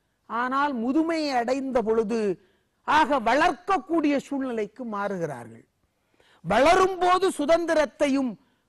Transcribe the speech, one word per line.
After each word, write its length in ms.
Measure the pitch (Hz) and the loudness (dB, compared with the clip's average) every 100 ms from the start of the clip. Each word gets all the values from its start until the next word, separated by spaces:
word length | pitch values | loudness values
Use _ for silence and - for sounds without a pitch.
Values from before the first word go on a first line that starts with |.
| _ _ - | _ _ -10
ஆனால் 500 | 220 254 269 294 247 | -6 -2 0 -2 -2
முதுமையை 560 | 233 302 320 320 294 | -2 0 0 -2 -2
அடைந்த 500 | 254 233 269 269 247 | -2 -2 -2 -2 -2
பொழுது, 600 | 214 226 214 226 208 165 _ _ _ _ | 0 0 0 0 -2 -4 _ _ _ _
ஆக 360 | - 294 285 277 | 0 2 2 0
வளர்க்கக்கூடிய 1000 | 220 269 349 285 - 381 - 330 294 277 | 2 2 2 0 -2 -4 0 0 2 0
சூழ்நிலைக்கு 680 | - 277 269 226 208 - 240 | -2 -6 -6 -6 -8 -8 -10
மாறுகிறார்கள். 800 | 202 202 190 160 127 117 113 _ _ _ _ _ _ _ _ | -6 -6 -4 -6 -8 -14 -20 _ _ _ _ _ _ _ _
வளரும் 580 | 160 214 302 381 381 370 | -2 2 4 6 4 2
போது 300 | 359 359 370 | 2 2 2
சுதந்திரத்தையும் 1080 | - 285 339 330 311 294 - 294 269 254 185 _ _ | -2 2 2 2 0 0 0 0 0 -2 -6 _ _